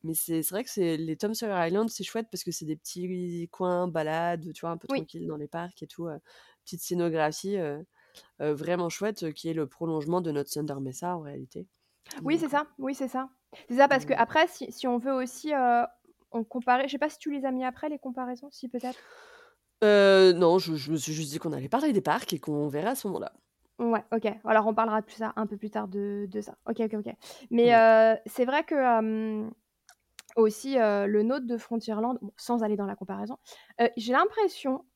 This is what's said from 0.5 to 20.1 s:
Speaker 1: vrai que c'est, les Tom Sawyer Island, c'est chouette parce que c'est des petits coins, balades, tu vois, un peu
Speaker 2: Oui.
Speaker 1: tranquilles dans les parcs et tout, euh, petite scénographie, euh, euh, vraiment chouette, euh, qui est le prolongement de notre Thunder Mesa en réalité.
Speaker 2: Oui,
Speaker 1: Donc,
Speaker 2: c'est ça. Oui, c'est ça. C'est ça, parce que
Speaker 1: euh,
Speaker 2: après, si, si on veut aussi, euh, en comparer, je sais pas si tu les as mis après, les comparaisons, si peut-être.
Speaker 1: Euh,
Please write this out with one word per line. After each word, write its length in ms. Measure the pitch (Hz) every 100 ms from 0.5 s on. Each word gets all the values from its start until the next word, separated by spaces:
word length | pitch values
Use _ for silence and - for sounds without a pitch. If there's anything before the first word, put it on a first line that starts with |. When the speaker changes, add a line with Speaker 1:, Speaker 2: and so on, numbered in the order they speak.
Speaker 1:
vrai 100 | 196
que 60 | 247
c'est, 260 | - 175 160
les 200 | 160 160
Tom 180 | 208
Sawyer 340 | 220 226 190 170
Island, 220 | 190 220
c'est 140 | -
chouette 240 | 190 226 226
parce 140 | 180
que 60 | -
c'est 140 | 165
des 120 | 156 156
petits 720 | - 180 180 180 180 170 170
coins, 360 | - 180 180 180
balades, 640 | 165 156 160 170 170 160
tu 60 | 156
vois, 80 | 170
un 80 | 165
peu 80 | -
Speaker 2:
Oui. 100 | 269
Speaker 1:
tranquilles 260 | 160 165 170
dans 100 | 151
les 120 | 147
parcs 340 | 165 175 -
et 40 | 160
tout, 200 | - 170
euh, 120 | 156 _ - - _
petite 160 | - 175
scénographie, 760 | - 175 170 160 151 151 190 202
euh, 240 | 156 143 180 _ _ - _ _
euh, 140 | 147
vraiment 340 | 147 151 175 175
chouette, 360 | - 208 208
euh, 80 | 165
qui 160 | 147 165
est 40 |
le 120 | 160 143
prolongement 560 | _ 165 160 147 180
de 80 | 170
notre 200 | 147 139
Thunder 260 | 147 147 135
Mesa 340 | 135 131 175 175
en 40 |
réalité. 460 | 147 139 131 - 185 _ _ _ - 285
Speaker 2:
Oui, 120 | 202
Speaker 1:
Donc, 100 | 330
Speaker 2:
c'est 60 | 311 285
ça. 100 | 294 -
Oui, 160 | 269
c'est 140 | 277 262
ça. 200 | 254 269 _ _ - -
C'est 80 | 240
ça, 120 | 277
parce 180 | 269 147
que 80 |
Speaker 1:
euh, 40 | -
Speaker 2:
après, 300 | 233 311 339
si, 240 | - 269
si 140 | - 262
on 100 | 240
veut 140 | 254
aussi, 400 | 269 254 - 302
euh, 300 | 294 247 240 240 _ _ _ _
en 140 | 233
comparer, 440 | 220 254 240 247 269
je 40 |
sais 60 | 269
pas 120 | 302
si 80 | -
tu 120 | 311
les 140 | 285
as 60 | 269
mis 120 | 254
après, 260 | 254 247 302
les 80 | 294
comparaisons, 500 | 262 247 247 247 285
si 180 | - 254
peut-être. 300 | 247 247 254 - - - - - _ _ _
Speaker 1:
Euh, 480 | 214 208 196